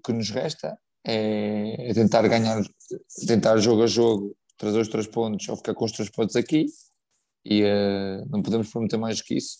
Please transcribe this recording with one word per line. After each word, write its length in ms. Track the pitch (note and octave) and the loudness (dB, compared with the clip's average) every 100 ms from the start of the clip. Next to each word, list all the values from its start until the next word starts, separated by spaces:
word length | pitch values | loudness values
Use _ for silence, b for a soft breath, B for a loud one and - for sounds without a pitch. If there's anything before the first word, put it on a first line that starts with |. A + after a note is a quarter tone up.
que 80 | - | -4
nos 180 | A#2 A2 | -4 -4
resta, 480 | A#2 D#3+ D3+ - - _ _ - | -4 -6 -6 -10 -10 _ _ -6
é, 840 | A2 G#2+ G#2+ G#2 G#2+ G#2+ G#2+ B2 | -2 -2 -2 -2 -4 -6 -6 -2
é 40 | |
tentar 340 | A2 G#2+ A2+ A2 | 2 4 6 4
ganhar, 340 | A#2 A2+ A2 G2 _ - - - - G#2+ | 4 2 0 -4 _ -16 -16 -14 -10 2
tentar 320 | A2+ A2 A2 | 2 4 4
jogo 240 | G#2 A2 | 6 4
a 40 | A#2 | 4
jogo, 480 | G#2 A#2 G#2 G2+ - _ _ | 4 2 2 -2 -12 _ _
trazer 240 | G#2 G#2+ | -2 0
os 80 | A2 | 0
três 180 | A2 G#2 | -2 -4
pontos 400 | A#2 A2+ G#2 - | -4 -2 -4 -6
ou 80 | A2 | -8
ficar 180 | - | -6
com 120 | G#2 A#2 | -4 -4
os 80 | |
três 160 | - G#2 | -4 -8
pontos 260 | - A2 A#2+ | -4 -2 -2
aqui. 300 | A#2+ D#3 D3+ - - _ _ _ _ _ - | 0 0 0 -4 -20 _ _ _ _ _ -2
E, 160 | G#2 | 2
eh, 640 | G#2 G2+ G2+ G2 G2 G2 - | 4 2 2 0 -4 -8 -6
não 120 | G#2 | -4
podemos 280 | F#2 A2+ G#2+ | -2 -2 -2
prometer 280 | A#2+ A2 A2 | -4 -2 -2
mais 240 | A2+ G#2+ | -2 -6
que 140 | - A#2 | -4 -6
isso 220 | - | -6